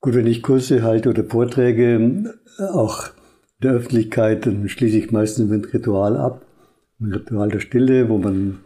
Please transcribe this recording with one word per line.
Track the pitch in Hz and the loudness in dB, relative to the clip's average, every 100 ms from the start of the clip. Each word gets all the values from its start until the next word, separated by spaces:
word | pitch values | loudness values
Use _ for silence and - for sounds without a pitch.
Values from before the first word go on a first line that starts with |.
Gut, | 135 | 0
wenn | 120 113 | 2 2
ich | 117 | 0
Kurse | - 131 127 123 | 2 0 2 0
halte | 113 113 127 | 2 2 2
oder | 110 | 0
Vorträge, | - 117 120 131 123 113 120 117 117 170 226 - _ - | 0 0 0 2 2 4 4 4 2 0 -6 -10 _ -8
äh, | |
auch | 196 180 110 - - - _ _ _ _ | -4 -2 -2 -4 -14 -18 _ _ _ _
in | 131 | 0
der | |
Öffentlichkeit, | 123 120 117 110 120 110 107 123 | 0 0 -2 0 0 0 0 -2
dann | 101 101 | -2 -6
schließe | - 117 107 | -2 0 0
ich | - | 0
meistens | 110 107 - 107 | 0 0 0 0
mit | 104 | -2
einem | 104 | -2
Ritual | - 120 98 101 127 | -4 -2 0 0 0
ab. | 131 127 - _ _ _ _ _ | -2 -6 -20 _ _ _ _ _
Ein | 107 | -6
Ritual | 95 - 107 104 | -6 -6 -2 -2
der | 104 | -2
Stille, | - 123 131 131 120 | -2 2 4 4 2
wo | 107 | 0
man | 101 95 98 98 | 0 -2 -2 -6